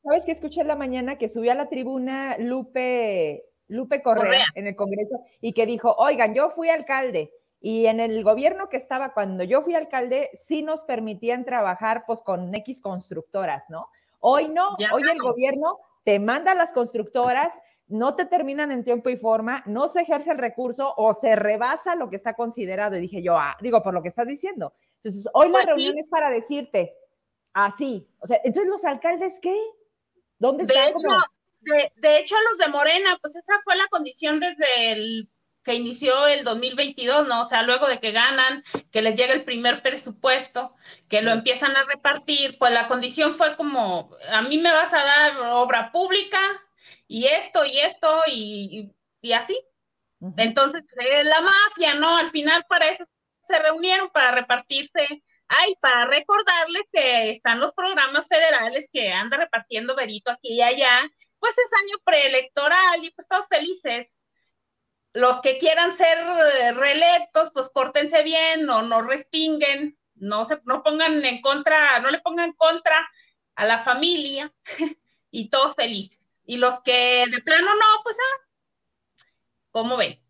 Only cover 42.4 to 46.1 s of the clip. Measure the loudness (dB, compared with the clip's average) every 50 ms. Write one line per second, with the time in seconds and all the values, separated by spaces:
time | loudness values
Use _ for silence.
42.4 | 0 -2 -2 _ 2 2 4 2 0 0 -2 -4 -4 -6 -2 0 0 0 2 0
43.4 | 0 0 0 -4 -6 -2 -2 -2 -2 -2 -4 -6 -8 _ -20 -18 -10 -2 -2 -2
44.4 | 0 0 -2 2 2 4 4 4 2 2 0 0 2 4 4 4 4 4 2 -2
45.4 | -4 0 2 2 2 2 0 -2 -2 -2 -2 -2 0 2